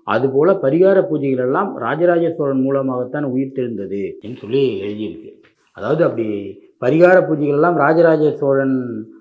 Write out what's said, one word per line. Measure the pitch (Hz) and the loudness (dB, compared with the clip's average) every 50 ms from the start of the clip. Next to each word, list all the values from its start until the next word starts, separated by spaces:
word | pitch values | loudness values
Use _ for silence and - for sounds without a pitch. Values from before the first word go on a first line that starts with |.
| _ | _
அதுபோல | - 101 113 127 135 131 135 151 185 196 | -4 -2 0 0 0 2 2 2 2 2
பரிகார | 190 - 135 143 170 185 190 196 190 | 2 0 0 2 4 4 4 4 4
பூஜைகள் | 175 170 160 143 139 139 131 123 127 | 2 0 -2 -2 -2 -2 -2 -2 0
எல்லாம் | 127 139 175 202 196 - 131 | 0 0 -2 -2 -4 -6 -6
ராஜராஜ | 120 113 139 156 175 175 170 170 170 165 165 | -4 -4 -2 0 2 2 2 2 0 0 -2
சோழன் | - 151 139 135 131 | -2 -2 -2 0 0
மூலமாகத்தான் | 131 135 135 139 135 131 127 123 127 127 127 147 147 | 0 0 0 -2 -2 -2 -4 -4 -6 -6 -6 -6 -4
உயிர் | 135 123 131 139 135 - | -2 -2 -2 -4 -4 -4
தெழுந்தது | - 127 120 117 98 98 92 95 101 98 87 80 - | -6 -6 -4 -6 -6 -8 -6 -6 -6 -6 -6 -8 -10
என்று | - 104 127 - | -14 -14 -14 -12
சொல்லி | - 101 120 139 139 127 110 92 | -6 -2 0 0 2 0 0 -2
எழுதியிருக்கு. | 98 101 104 107 110 104 - - - - - - _ _ _ _ _ _ _ | -6 -6 -6 -6 -8 -8 -10 -12 -16 -20 -20 -20 _ _ _ _ _ _ _
அதாவது | 92 95 113 147 160 170 | -8 -4 -2 0 0 0
அப்படி | 139 113 117 113 107 104 101 98 98 95 - - _ _ _ | 0 0 -2 -4 -4 -4 -6 -8 -10 -12 -16 -20 _ _ _
பரிகார | 113 123 143 160 175 180 185 185 | -2 0 4 4 6 6 6 6
பூஜைகள் | 165 - 156 143 147 143 143 | 4 2 0 -2 0 0 0
எல்லாம் | 143 156 175 175 | 2 2 2 2
ராஜராஜ | 151 139 143 160 165 170 165 160 151 151 147 | 2 2 2 4 4 4 4 4 4 2 0
சோழன், | 135 - 147 139 135 135 135 135 131 131 123 120 113 107 107 - - - | 0 0 0 0 2 2 2 0 0 -2 -4 -6 -8 -10 -12 -14 -16 -20